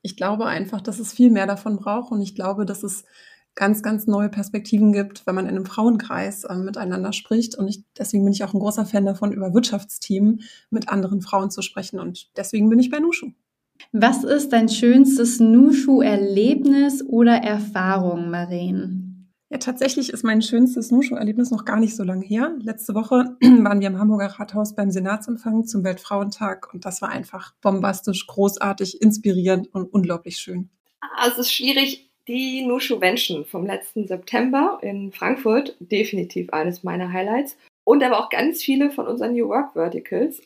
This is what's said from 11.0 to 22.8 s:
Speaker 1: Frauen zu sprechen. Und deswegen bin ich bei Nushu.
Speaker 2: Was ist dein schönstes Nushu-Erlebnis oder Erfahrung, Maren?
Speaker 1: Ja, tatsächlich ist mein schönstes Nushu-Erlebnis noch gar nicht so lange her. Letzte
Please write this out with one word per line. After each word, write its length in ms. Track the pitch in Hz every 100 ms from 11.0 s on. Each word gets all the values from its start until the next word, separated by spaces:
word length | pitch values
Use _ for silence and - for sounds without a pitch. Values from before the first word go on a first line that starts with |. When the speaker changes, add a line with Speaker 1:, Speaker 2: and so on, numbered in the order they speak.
| 185 196
Speaker 1:
Frauen 300 | 185 196 196
zu 100 | 196
sprechen. 380 | 185 - 190 190
Und 300 | 175 175 - -
deswegen 320 | 196 220 214
bin 100 | 226
ich 100 | 254
bei 100 | 294
Nushu. 320 | 330 339 294 - _ _ _ _ -
Speaker 2:
Was 320 | 220 233 -
ist 300 | - 285 285
dein 160 | 233 220
schönstes 680 | - 240 254 269 - 233 -
Nushu-Erlebnis 1600 | 226 233 294 - - 254 214 202 202 196 233 302 285 277 285 269 -
oder 300 | 233 233 233
Erfahrung, 960 | 226 208 208 190 185 190 180 170 170
Maren? 800 | 170 175 180 180 185 185 185 185 - - _ _
Speaker 1:
Ja, 80 | 277
tatsächlich 560 | 254 254 269 262 262
ist 100 | 226
mein 180 | 226 220
schönstes 500 | 220 233 247 247 226
Nushu-Erlebnis 580 | 240 262 233 214 214 247
noch 140 | 226 -
gar 140 | 214
nicht 160 | 220 220
so 80 |
lange 220 | 185 185 190
her. 300 | 208 294 311
Letzte 320 | 220 220